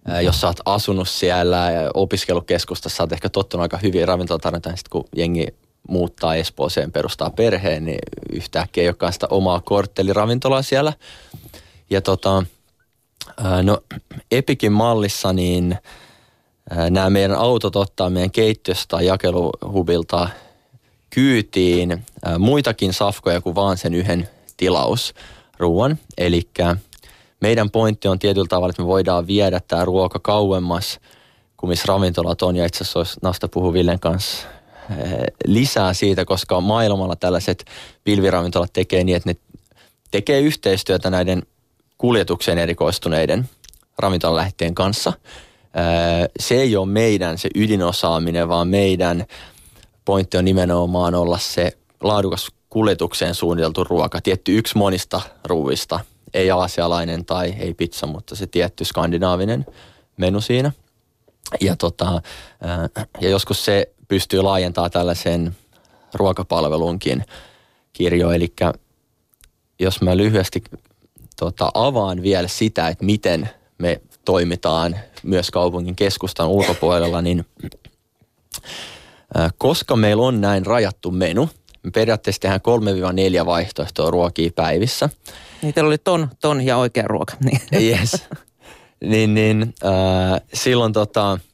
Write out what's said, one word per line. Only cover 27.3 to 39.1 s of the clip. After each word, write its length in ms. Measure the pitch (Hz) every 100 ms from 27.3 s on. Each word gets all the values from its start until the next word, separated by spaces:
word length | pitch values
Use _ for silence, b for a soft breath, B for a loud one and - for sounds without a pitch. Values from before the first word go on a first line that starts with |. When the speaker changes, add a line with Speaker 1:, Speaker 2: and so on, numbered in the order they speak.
| b
Speaker 1:
meidän 280 | 104 117 104
pointti 380 | 113 113 104 101
on 120 | 92
tietyllä 280 | 101 95 87
tavalla, 200 | 90 90
että 120 | 90
me 60 | 87
voidaan 400 | 95 92 87 85
viedä 340 | 101 98 82 -
tää 180 | 82 90
ruoka 340 | 92 92 -
kauemmas 800 | - 104 101 95 90 85 101 - b b b b b _
kuin 120 | 90
missä 160 | 85 -
ravintolat 540 | 98 92 87 85 85
on. 140 | 90 90
Ja 100 | 85
itse 180 | -
asiassa 160 | - -
olisi 200 | 85 -
Nasta 260 | 90 90 90
puhua 260 | - 90
Villen 260 | 87 87 87
kanssa, 480 | 85 90 - - - B B B B
eh, 240 | 104 - 71 62 - -
lisää 480 | 104 139 - 95
siitä, 320 | 92 101 92 90
koska 360 | 92 - 90
maailmalla 540 | 92 110 110 98 92 87
tällaiset 500 | 90 90 92 90 - B B B
pilviravintolat 720 | - 101 95 87 87 87 87
tekee 300 | - 92 92
niin, 120 | 90